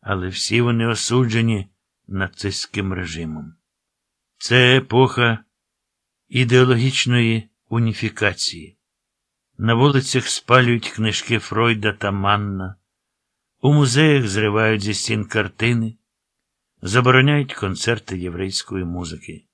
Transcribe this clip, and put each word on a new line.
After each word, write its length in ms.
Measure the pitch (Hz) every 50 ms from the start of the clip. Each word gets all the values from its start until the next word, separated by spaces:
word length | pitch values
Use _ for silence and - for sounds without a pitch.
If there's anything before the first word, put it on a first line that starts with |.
Але 260 | _ - 101 95 90 92
всі 340 | 95 - - - 110 117
вони 260 | 120 120 117 117 113 117
осуджені 800 | 113 107 - - 120 127 131 117 110 117 113 113 113 101 98 _ _ _ _ _ _ _ _ -
нацистським 840 | 95 95 95 95 _ - - 101 98 - - - - 104 98 95 92
режимом. 640 | 92 90 82 80 80 82 80 78 76 71 - - _ _ _ _ _ _ _ _ _ _ _ _ _ _ _ _ _
Це 400 | - - 120 127 127 123 127 135
епоха 640 | 131 - 113 120 131 123 - - 120 117 113 110 _ _ _ _ _ _ _ _ _ _ _ _ _ _ _ _ _ _
ідеологічної 1200 | - 123 127 117 127 127 127 127 127 117 123 131 131 - - 123 123 120 117 113 113 113 110 _ _ _ _ _
уніфікації. 1080 | 113 117 117 113 107 - - 110 - - 107 101 92 - - - - 87 78 - _ _ _ _ _ _ _ _ _ _ _ _ _ _ _ _ _ -
На 160 | 101 113 117
вулицях 540 | 117 131 147 139 135 131 - - 131 120 -
спалюють 640 | - - _ - 117 127 127 120 120 117 - -
книжки 500 | - - 113 110 101 - - - 117 110
Фройда 540 | - - - 110 113 117 117 107 104 107 101
та 180 | - - 101
Манна, 640 | 98 101 98 98 104 104 104 101 98 95 95 92 95 _ _ _ _ _ _ _ _ _ _ _ _ _ _ _ _ _
у 120 | - 135 147
музеях 540 | 147 143 127 117 139 156 156 147 139 123 104
зривають 540 | 95 107 107 107 101 110 110 110 110 107
зі 120 | 101 104 104
стін 320 | - - - 113 110 104
картини, 720 | - - 110 104 101 - _ 113 117 120 117 113 113 113 _ _ _ _ _ _ _ _ _ _ _ _ _ _ _ _ _
забороняють 720 | - 95 98 127 120 123 127 127 127 143 147 147 139 131 -
концерти 640 | - - 95 92 90 - - 117 113 - - 98 92
єврейської 680 | 87 90 82 85 95 95 95 - - - - 95 92
музики. 600 | 85 85 90 87 82 80 78 - - 85 - _ _